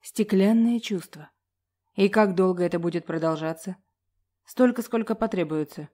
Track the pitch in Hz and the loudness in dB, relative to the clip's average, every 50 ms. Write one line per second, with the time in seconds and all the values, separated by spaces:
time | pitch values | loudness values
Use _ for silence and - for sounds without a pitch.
0 | _ - _ - 208 208 202 190 190 208 226 233 226 233 240 233 - - 214 175 | _ -10 _ -2 -2 2 2 4 4 4 4 4 4 2 2 -2 -2 -4 -6 -6
1 | 165 - - 151 151 - _ _ _ _ _ _ _ _ _ _ _ _ _ - | -6 -10 -20 -20 -20 -20 _ _ _ _ _ _ _ _ _ _ _ _ _ 0
2 | 196 196 196 220 214 196 185 175 190 185 185 175 180 170 175 170 170 170 160 175 | 2 2 4 2 2 2 2 2 2 2 2 0 -2 -2 -2 -2 -2 -2 -4 -4
3 | 165 - 160 160 160 160 160 156 156 160 165 - - 190 185 _ _ _ _ _ | -6 -4 -6 -2 0 -2 -2 -2 -4 -8 -8 -8 -10 -14 -14 _ _ _ _ _
4 | _ _ _ _ _ _ _ _ _ _ - - 254 247 247 247 226 - - 233 | _ _ _ _ _ _ _ _ _ _ 0 2 2 2 2 -2 -6 -4 -4 -4
5 | 220 - 226 220 233 220 - 185 170 151 156 156 151 - - - 151 - | -2 -2 -4 -4 -2 -2 -2 -2 -2 -2 -2 -4 -4 -6 -10 -16 -16 -16